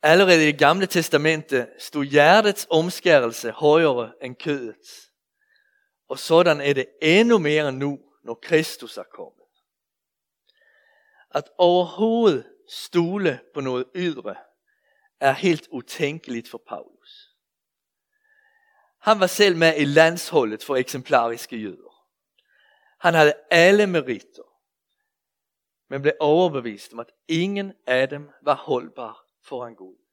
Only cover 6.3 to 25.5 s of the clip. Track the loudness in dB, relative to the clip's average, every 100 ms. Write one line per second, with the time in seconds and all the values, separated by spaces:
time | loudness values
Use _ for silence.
6.3 | 2 4 0 0 -2 -4 _ 2 4 4
7.3 | 2 2 -2 -2 -4 -6 -8 _ _ -14
8.3 | -14 -2 0 0 -10 -18 -18 -18 -18 -20
9.3 | _ _ _ _ _ _ _ _ _ _
10.3 | _ _ _ _ _ _ _ _ _ _
11.3 | -8 -8 0 2 2 0 -2 0 2 2
12.3 | 0 -6 _ _ -18 -4 -2 -2 -2 -2
13.3 | -4 _ -10 -6 -6 -6 -6 -6 -6 -12
14.3 | -14 _ _ _ _ _ _ _ _ -2
15.3 | 0 -2 -2 -4 -14 -14 -8 -8 -8 -12
16.3 | -12 -12 -20 _ -16 -16 _ _ -20 _
17.3 | _ _ _ _ _ _ _ _ _ _
18.3 | _ _ _ _ _ _ _ 0 2 2
19.3 | 2 2 4 2 2 2 4 4 2 -2
20.3 | 0 0 -4 -4 -4 -4 -8 0 0 0
21.3 | -6 -12 -12 -12 -14 -20 _ _ _ _
22.3 | _ _ _ _ _ _ _ 0 4 4
23.3 | 2 _ 4 6 4 2 -2 -4 -8 _
24.3 | _ -20 _ _ _ _ _ _ _ _
25.3 | _ _